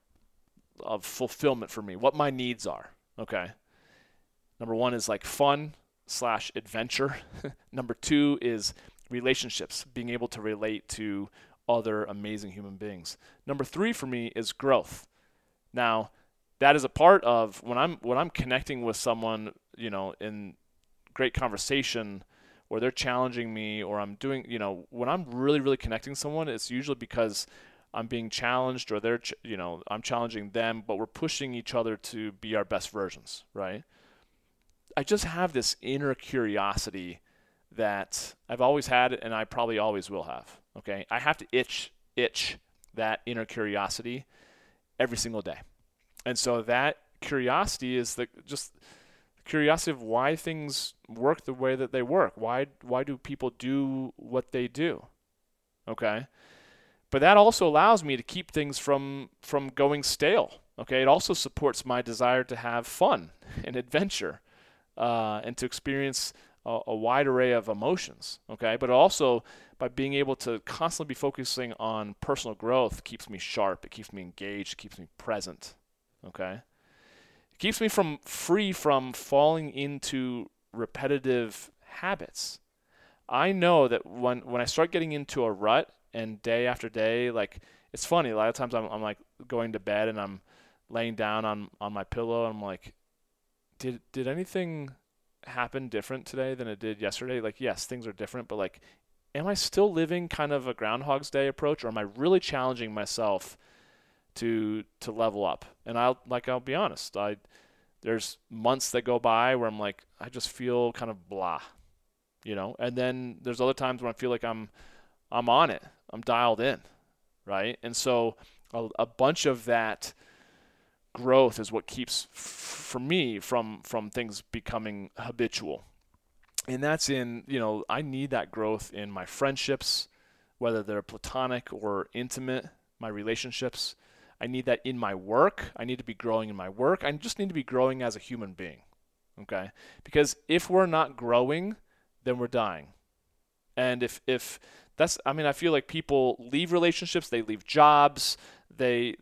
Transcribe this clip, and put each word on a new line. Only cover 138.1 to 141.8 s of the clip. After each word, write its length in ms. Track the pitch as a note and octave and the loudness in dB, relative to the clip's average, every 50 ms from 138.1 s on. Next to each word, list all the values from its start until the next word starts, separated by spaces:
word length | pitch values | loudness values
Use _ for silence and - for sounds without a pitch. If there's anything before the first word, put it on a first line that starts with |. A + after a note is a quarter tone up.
| G#2 | -4
a 40 | G#2+ | -6
human 340 | - - B2+ A#2 G#2 F#2+ F2+ | -10 -10 -10 -10 -8 -10 -10
being, 280 | - F#2 E2 C2+ A#1 _ _ _ _ _ _ _ _ _ _ _ G2+ | -12 -12 -12 -12 -16 _ _ _ _ _ _ _ _ _ _ _ -20
okay? 300 | G2+ - G#2 F#2 F#2+ G#2 _ - - - - - _ | -10 -6 -6 -6 -6 -6 _ -20 -20 -20 -20 -20 _
Because 320 | - - D3+ D3 C#3 - - _ | 0 4 4 4 4 2 -8 _
if 220 | - D#3+ F3 - - | 0 0 0 2 4
we're 160 | F3+ F#3+ F#3+ | 4 4 4
not 300 | F3 D#3+ D#3 D3+ C#3+ C3+ | 4 4 2 2 0 -2
growing, 640 | A#2 A#2+ A#2 A#2+ A#2+ B2+ C3+ D3+ E3+ F#3 G#3+ G#3+ - | -6 0 4 4 6 6 4 0 -2 -2 -4 -6 -10